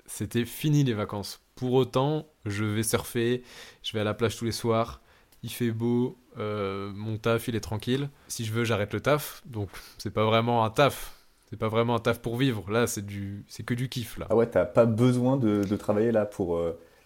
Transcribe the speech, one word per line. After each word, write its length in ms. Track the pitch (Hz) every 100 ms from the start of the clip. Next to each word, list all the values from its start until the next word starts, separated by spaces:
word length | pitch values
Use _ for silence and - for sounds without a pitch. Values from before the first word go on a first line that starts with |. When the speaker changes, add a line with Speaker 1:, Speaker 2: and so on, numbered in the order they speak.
| -
Speaker 1:
c'était 380 | - 104 117
fini 380 | 120 - 151 147
les 120 | 135
vacances. 460 | 107 104 104 95 - _
Pour 200 | - 127
autant, 520 | 131 123 131 139 156 151 _
je 200 | 107 101
vais 180 | 107 107
surfer, 640 | 113 110 - 120 117 123 - - - -
je 80 | -
vais 80 | 110
à 40 |
la 100 | 104
plage 220 | 104 113 -
tous 80 |
les 80 | 113
soirs, 480 | - 117 113 113 - _ _ _ _
il 60 | 120
fait 200 | - 120
beau, 480 | 113 120 120 123 - _ 120
euh, 520 | 107 107 98 98 101
mon 260 | 98 110 107
taf, 280 | 117 113 120
il 60 |
est 60 | 113
tranquille. 500 | - 107 120 127 143 - -
Si 180 | -
je 80 | 110
veux, 120 | 113
j'arrête 280 | 117 104 104
le 80 | 104
taf, 420 | 135 147 - - 156
donc 220 | 110 98 - - -
c'est 140 | 107
pas 120 | 104
vraiment 400 | 110 110 117 120
un 60 | 110
taf. 440 | 113 139 - - - _ _ -
C'est 60 | 107
pas 100 | 110
vraiment 260 | 113 117 117
un 20 |
taf 200 | 120 117
pour 160 | 117 117
vivre. 340 | 135 110 90
Là, 160 | 113 113
c'est 180 | - 101
du, 380 | 101 98 101 -
c'est 140 | -
que 100 | 110
du 140 | 120 131
kiff, 300 | 127 113 -
là. 80 | -
Speaker 2:
Ah 60 | 110
ouais, 100 | 117
t'as 180 | 90 87
pas 200 | 123 117
besoin 500 | 110 127 123 123 139
de, 260 | 110 104
de 120 | 98 101
travailler 360 | - 104 117
là 140 | 113 104
pour, 300 | - 87 85
euh, 220 | 85 80 - _